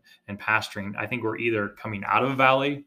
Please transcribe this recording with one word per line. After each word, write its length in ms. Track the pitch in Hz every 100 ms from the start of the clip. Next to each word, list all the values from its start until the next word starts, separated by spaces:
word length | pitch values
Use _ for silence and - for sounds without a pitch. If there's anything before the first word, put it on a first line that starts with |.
| - _ -
and 120 | 101
pastoring, 560 | - 110 - 104 98 104
I 100 | 107
think 160 | 123
we're 140 | 110 110
either 320 | 117 110 101
coming 340 | - 113 104 101
out 180 | 104
of 60 | 127
a 40 | 135
valley, 500 | 135 135 139 143